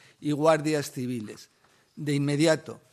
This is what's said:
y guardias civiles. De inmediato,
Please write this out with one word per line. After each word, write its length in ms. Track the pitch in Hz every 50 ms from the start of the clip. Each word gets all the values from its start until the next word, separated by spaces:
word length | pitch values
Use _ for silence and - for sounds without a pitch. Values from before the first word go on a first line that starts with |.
| - _ _ _
y 100 | - 147
guardias 600 | 147 139 151 160 160 151 143 156 156 147 135 -
civiles. 580 | - 135 123 123 127 113 104 107 110 - - - _ _ _ _ _ _ _ _ _
De 180 | - 151 147 143
inmediato, 680 | 143 139 143 143 143 160 160 156 156 - 113 110 - _ _